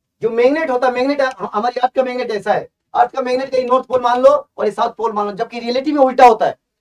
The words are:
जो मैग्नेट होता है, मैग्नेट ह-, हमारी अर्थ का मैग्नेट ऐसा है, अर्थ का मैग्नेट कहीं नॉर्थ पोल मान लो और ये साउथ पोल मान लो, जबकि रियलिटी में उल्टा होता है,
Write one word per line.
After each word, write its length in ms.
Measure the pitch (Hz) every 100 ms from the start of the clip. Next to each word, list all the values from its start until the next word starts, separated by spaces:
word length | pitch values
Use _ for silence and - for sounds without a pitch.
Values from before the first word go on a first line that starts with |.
| _ _
जो 80 | 220
मैग्नेट 400 | 226 247 311 311
होता 180 | 247 254
है, 60 |
मैग्नेट 280 | 247 269 285
ह-, 280 | 269 - 202
हमारी 260 | 226 240 247
अर्थ 140 | 247
का 100 | 269
मैग्नेट 280 | 254 247 233
ऐसा 220 | 214 214
है, 140 | 196 - _ _
अर्थ 180 | - 240
का 100 | 262
मैग्नेट 300 | 254 254 269
कहीं 140 | 262 247
नॉर्थ 200 | 262 262
पोल 160 | 254
मान 200 | 247 247
लो 80 | 269 294 - -
और 80 | 208
ये 60 |
साउथ 220 | 208 233
पोल 200 | - 220
मान 120 | 208 208
लो, 60 |
जबकि 280 | 196 233 240
रियलिटी 320 | 233 247 285
में 100 | 294
उल्टा 260 | 262 254 247
होता 180 | 214 160
है, 120 | - _ _